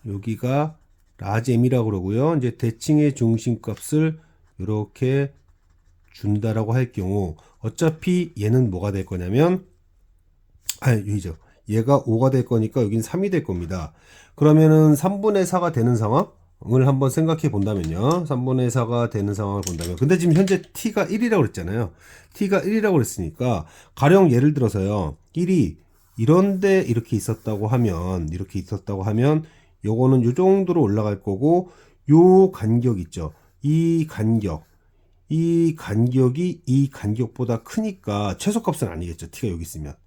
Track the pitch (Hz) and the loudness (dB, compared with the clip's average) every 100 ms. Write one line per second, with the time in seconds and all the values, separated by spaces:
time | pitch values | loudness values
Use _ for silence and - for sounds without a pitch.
0 | 110 101 110 107 123 135 156 156 _ _ | -10 -10 -8 -6 -2 -2 -4 -8 _ _
1 | _ _ 98 110 120 120 123 127 110 98 | _ _ -4 -4 0 0 2 0 -2 -4
2 | 90 110 147 165 123 - 117 113 - 151 | -2 -2 0 0 -2 -4 -6 -6 0 2
3 | 147 139 117 113 - 113 - 104 - 151 | 2 2 0 0 -2 -4 -6 -12 -4 0
4 | 160 160 _ _ _ - 92 107 104 - | 0 -4 _ _ _ -12 -6 -4 -6 -4
5 | 131 135 139 _ _ _ _ _ _ _ | -2 0 -2 _ _ _ _ _ _ _
6 | _ - 101 104 110 107 110 120 123 - | _ -8 -4 -2 -2 -2 -2 -2 -2 -4
7 | 92 101 92 80 _ _ 113 - 165 156 | -4 -4 -4 -8 _ _ -12 -2 -2 -2
8 | - 180 165 - 104 127 120 90 101 98 | -2 -2 -2 -4 0 2 0 -2 -4 -4
9 | 92 90 90 113 165 185 - _ _ _ | -6 -8 -2 2 2 0 -6 _ _ _
10 | _ _ _ _ _ _ - - 135 113 | _ _ _ _ _ _ -16 -4 0 0
11 | 101 104 87 80 _ _ - 107 113 139 | -2 -6 -8 -14 _ _ -6 -4 2 0
12 | - 113 131 131 117 117 110 135 110 113 | 2 0 2 0 0 0 0 -2 -2 -2
13 | 110 170 202 185 156 90 85 92 78 _ | -4 -4 -2 -2 -4 -6 -6 -8 -10 _
14 | _ - _ - 147 151 156 156 156 147 | _ -20 _ 0 4 6 8 8 6 4
15 | 175 202 214 202 180 180 175 147 117 117 | 0 0 0 0 0 0 -2 0 0 2
16 | 107 131 196 _ _ _ - 127 131 135 | 2 0 -2 _ _ _ 0 2 4 2
17 | 135 131 160 160 151 104 98 101 80 82 | 0 0 0 0 -2 -2 -2 -2 -4 -2
18 | 120 175 160 131 127 131 123 120 117 120 | 0 0 -2 -4 -2 -2 0 -2 -2 -2
19 | 117 110 101 101 101 101 92 85 85 90 | -2 -2 -4 -4 -4 -4 -6 -6 -8 -2
20 | 135 180 170 160 190 190 - - 220 208 | 0 2 4 4 2 0 -4 -8 -6 -4
21 | 190 208 240 208 117 - 85 107 104 _ | -4 -2 0 0 0 -4 -6 -4 -6 _
22 | - - _ - 202 196 175 220 208 175 | -20 -20 _ -6 -2 0 0 0 2 0
23 | 113 - 82 - 123 104 80 - - - | 0 -4 -8 -4 -2 -2 -6 -18 -20 0
24 | 139 190 180 120 143 143 117 101 95 104 | 4 6 6 4 2 2 0 0 -2 -2
25 | 80 73 _ - 175 185 92 78 _ _ | -4 -8 _ -6 0 2 0 -4 _ _
26 | _ - 113 170 196 190 196 190 - 117 | _ -4 2 4 4 0 2 2 2 -2
27 | - 110 - 110 - 107 107 123 113 85 | -2 -4 -4 -6 -6 -4 -2 0 0 -2
28 | 90 92 78 87 95 98 90 101 - 98 | -4 -4 -6 -8 -8 -10 -8 -10 -8 -6
29 | 98 110 135 156 156 _ _ _ 104 113 | -2 0 2 0 -4 _ _ _ -4 0
30 | 127 131 117 127 185 196 180 175 113 104 | 2 4 2 2 2 2 2 0 2 0
31 | 107 101 - 98 143 175 180 _ _ _ | -2 -4 -6 -2 2 0 0 _ _ _
32 | - 151 180 185 190 185 110 117 123 101 | 4 6 8 8 6 2 0 0 0 -2
33 | 82 - 80 - _ _ 139 160 165 165 | -6 -8 -10 -12 _ _ -2 0 2 0
34 | 156 - 110 113 101 78 _ _ _ _ | -2 -2 0 0 -2 -6 _ _ _ _
35 | _ _ _ 160 165 170 165 160 - 104 | _ _ _ -2 0 2 0 -2 -4 0
36 | 120 127 127 135 180 170 - 131 139 - | 2 2 2 0 -6 -6 0 0 0 -2
37 | 104 110 117 - 120 117 - - 220 190 | -6 -4 -4 -4 -4 -4 -6 -6 -6 -8
38 | - 101 104 90 202 214 220 151 107 80 | -6 -4 -4 -4 -4 -2 -4 -4 -6 -6
39 | 87 82 - - 113 85 82 80 73 - | -10 -12 -16 -8 -8 -8 -10 -12 -14 -16